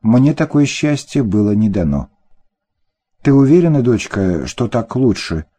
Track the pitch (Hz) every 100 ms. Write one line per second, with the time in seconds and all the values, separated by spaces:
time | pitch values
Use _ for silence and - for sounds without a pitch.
0 | 110 123 139 156 160 147 143 - 151 143
1 | - 151 117 104 104 104 107 98 80 71
2 | - _ _ - _ _ _ _ _ _
3 | _ _ 143 139 135 170 170 147 123 110
4 | - 107 95 85 65 - 117 120 113 127
5 | 131 95 - 80 -